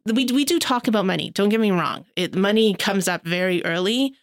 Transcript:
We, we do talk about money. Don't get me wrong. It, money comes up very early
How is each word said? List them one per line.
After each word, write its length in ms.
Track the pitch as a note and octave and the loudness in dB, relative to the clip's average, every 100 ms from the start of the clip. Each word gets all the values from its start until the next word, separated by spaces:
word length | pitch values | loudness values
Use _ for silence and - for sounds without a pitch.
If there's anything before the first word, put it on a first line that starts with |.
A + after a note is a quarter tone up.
| G#3+ | -2
We, 200 | A3+ B3+ | 0 0
we 200 | B3+ C#4 | 0 2
do 140 | E4+ | 0
talk 280 | - B3 - | 0 0 2
about 180 | G#3+ F#3 | 0 0
money. 240 | F3 D3 | -2 -4
Don't 200 | - G3+ | 0 0
get 100 | A3+ | 2
me 120 | G#3+ | 2
wrong. 340 | F3+ D#3 - - - | 2 0 -6 -10 -6
It, 200 | F3 F3 | -4 0
money 380 | G3+ A3 A3 | 2 4 2
comes 340 | F#3 - G3 F#3 | 2 0 0 0
up 160 | F3 | -2
very 400 | E3 F3 F#3 F3 | -4 -2 0 0
early 520 | - E3+ F#3+ A#3+ C4+ - | -2 -2 -2 0 -2 -4